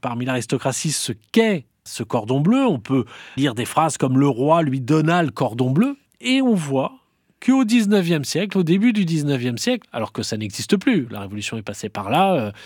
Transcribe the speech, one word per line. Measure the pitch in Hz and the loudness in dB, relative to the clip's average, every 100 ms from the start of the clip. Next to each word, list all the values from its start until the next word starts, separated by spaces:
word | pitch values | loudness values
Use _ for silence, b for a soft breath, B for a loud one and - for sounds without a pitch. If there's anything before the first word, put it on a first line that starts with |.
parmi | 123 120 | -6 -6
l'aristocratie, | 127 127 117 131 135 127 156 | -4 -4 -2 -2 -2 -4 -4
ce | 143 - 113 _ | -4 -6 -8 _
qu'est | - 226 185 - _ | 2 2 0 -6 _
ce | - - | -18 -10
cordon | 113 123 107 135 | -4 -4 0 0
bleu. | 156 254 269 | 2 2 2
On | 143 | 0
peut | - 135 110 B B - | 0 -2 -2 B B -2
lire | 143 | -2
des | 110 | -2
phrases | 113 - 160 - | -2 0 0 0
comme « | 135 131 | 0 2
Le | 143 | 2
roi | 117 139 160 | 2 2 2
lui | 156 135 | 2 -2
donna | 120 156 156 175 | 0 2 4 2
le | 160 | 0
cordon | - 127 117 127 | -2 -4 0 0
bleu ». | 139 254 285 _ _ | 2 2 -2 _ _
Et | 240 262 | 0 2
on | 262 | 4
voit | 208 147 135 139 262 _ _ _ _ | 2 0 -2 -2 -8 _ _ _ _
qu'au | - 262 | 2 2
dix-neuvième | 240 240 202 208 170 165 | 4 2 4 2 2 0
siècle, | 135 151 202 196 | -2 -4 -2 0
au | |
début | 160 190 233 | 2 4 4
du | 214 | 2
dix-neuvième | 175 160 143 135 120 117 | 0 0 0 0 -2 -2
siècle, | - 254 _ | -2 -4 _
alors | 117 107 | -8 -6
que | - | -6
ça | 104 110 | -6 -6
n'existe | 107 - - 208 | -6 -8 0 2
plus, | 269 214 120 | 2 0 0
la | 104 | -8
Révolution | 98 104 101 113 | -10 -10 -8 -8
est | |
passée | 104 101 107 | -10 -10 -8
par | 101 101 | -8 -2
là, | 143 196 | 0 2
euh, | 170 107 98 | 0 -2 -10